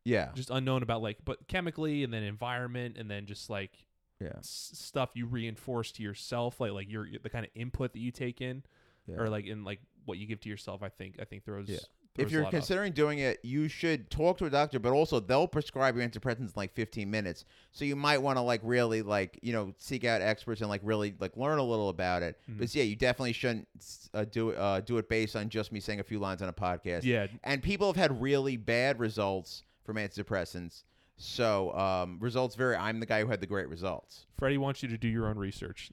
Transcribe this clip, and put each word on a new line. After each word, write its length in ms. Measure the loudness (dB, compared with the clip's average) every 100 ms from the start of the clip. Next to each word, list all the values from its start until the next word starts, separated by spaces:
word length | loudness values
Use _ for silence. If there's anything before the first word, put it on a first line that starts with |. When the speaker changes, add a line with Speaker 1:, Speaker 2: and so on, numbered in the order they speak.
Speaker 1:
Yeah. 260 | 2 2 2
Speaker 2:
just 160 | -4 -2
unknown 340 | 0 2 0
about, 180 | 2 -2
like, 220 | -2 -6
but 240 | -6 -8 -4
chemically 560 | -2 -2 -2 0 0
and 100 | 0
then 80 | -2
environment 760 | -2 -4 -2 -2 -2 -4 -6 -6
and 120 | -8
then 160 | -8 -8
just, 240 | -12 -6
like, 340 | -6 -6 _ _ _ _ -10
Speaker 1:
Yeah. 120 | -8 -8
Speaker 2:
s-, 340 | -12 -12 -12
stuff 380 | -12 -6 -2 -2
you 120 | -2 -4
reinforce 640 | -4 -4 -6 -4 -4 -4
to 100 | -6
yourself, 580 | -8 -8 -4 -2 -2 -2
like, 120 | -4
like, 180 | -4 -6
your, 160 | -8 -8 -8
the 80 | -8
kind 160 | -6 -8
of 60 |
input 380 | -8 -6 -4 -4
that 80 | -4
you 100 | -6
take 300 | -4 -6 -4
in 240 | -6 -8 -12 _ _ _ -10
Speaker 1:
Yeah. 80 |
Speaker 2:
or, 140 | -2 -2
like, 180 | -2 -4
in, 160 | -8
like, 180 | -8 -10 -12 _ -8
what 120 | -8
you 80 | -6
give 140 | -8
to 80 | -8
yourself. 340 | -8 -8 -8
I 60 | -10
think, 320 | -10 -14 -10
I 40 |
think 200 | -12 -12
throws, 240 | -8 -8 -6
Speaker 1:
Yeah. 80 | -6
Speaker 2:
throws 120 | -8 _ _ -2
Speaker 1:
If 120 | 2
Speaker 2:
a 20 |
Speaker 1:
you're 100 | 2
Speaker 2:
lot 60 | 2
off. 40 |
Speaker 1:
considering 400 | 0 2 0 0
doing 260 | 2 2 4
it, 180 | 0 0
you 240 | -2 0 0
should 420 | 0 0 0 -2
talk 280 | 2 4 4
to 80 | 2
a 40 |
doctor, 300 | 4 4 2
but 100 | 4
also 300 | 6 6 2
they'll 260 | 4 4 4
prescribe 500 | 0 -2 2 2 4
you 60 |
antidepressants 380 | 0 -2 -2 -2
in, 120 | -2 -4
like, 160 | -4
fifteen 400 | -2 -4 -2 0
minutes. 320 | 0 0 -4 -12 -20 -18
So 140 | -4
you 100 | -2
might 240 | 2 4 4
wanna, 240 | 4 2
like, 180 | 4 2
really, 380 | 4 4 6 4
like, 360 | 2 2 0 -4
you 120 | -2
know, 200 | 0 -2 -6
seek 260 | -6 -2
out 160 | 2 4
experts 420 | 4 2 -2 -2
and, 60 | -2
like, 120 | 0
really, 320 | 2 2 2 -2
like, 160 | -6 -2
learn 240 | 2 2
a 20 |
little 260 | 4 2 2
about 360 | 0 2 2
it. 160 | 0 -4 -10
Speaker 2:
Mm-hmm. 100 | -4
Speaker 1:
But 160 | -2
yeah, 80 | 2
you 140 | 2 2
definitely 380 | 2 2 0
shouldn't 340 | 0 0 -2 -6 -18
s-, 340 | -18 -18 -6
uh, 100 | -4
do, 280 | -2 0 0
uh, 260 | 2 2 2
do 180 | 2 0
it 100 | 2
based 280 | 0 2 -2
on 120 | -2
just 220 | -2 -2
me 80 | -4
saying 220 | -4 -4
a 40 |
few 140 | -4 -2
lines 240 | -2 -2
on 60 | -4
a 40 |
podcast. 520 | -2 0 0 -2 0
Speaker 2:
Yeah. 240 | 2 2 0 -6
Speaker 1:
And 180 | -4 -2
people 240 | 0 2 2
have 80 |
had 260 | 6 4 4
really 360 | 4 4 2 0
bad 420 | 2 4 4 2
results 640 | 0 2 2 0 -4 -14 -16 _
from 120 | -6 -4
antidepressants. 840 | -4 -4 -2 0 -2 -6 -10 -14 _ _ _ -14
So, 560 | -8 0 2 4 2 2
um, 440 | 2 2 0 -2
results 340 | -2 0 0
vary. 220 | 2 2 2
I'm 240 | 0 -2
the 60 | 2
guy 160 | 2
who 40 | 2
had 140 | 0
the 60 | 0
great 200 | -2 -2
results. 580 | -4 -4 -4 -8 -20 -14 -2
Speaker 2:
Freddie 200 | 2 2
wants 280 | 0 -2
you 40 | -4
to 60 | 0
do 120 | 2
your 180 | 2 0
own 100 | 0
research. 540 | -2 -4 -10 -10 -12